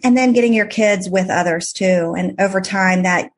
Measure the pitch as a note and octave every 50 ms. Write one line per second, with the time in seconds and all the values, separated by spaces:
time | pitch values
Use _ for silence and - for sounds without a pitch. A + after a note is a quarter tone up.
0 | - B3+ B3 B3+ B3+ B3+ A#3 A#3+ A#3+ A#3 A3+ A3 G#3 G#3+ - - A3 G#3 G#3 F#3+
1 | F#3 F#3 F3+ F#3+ F#3 F#3 - - F3 F3 E3 E3+ F3 - - - G3 F#3 F#3 F3
2 | E3 E3 E3+ F3 F3+ F3+ - - G3 G3 G3 F#3+ F#3+ - G3+ G3 F#3+ F#3 F#3 F#3
3 | F3+ F#3 F3+ F3 - - -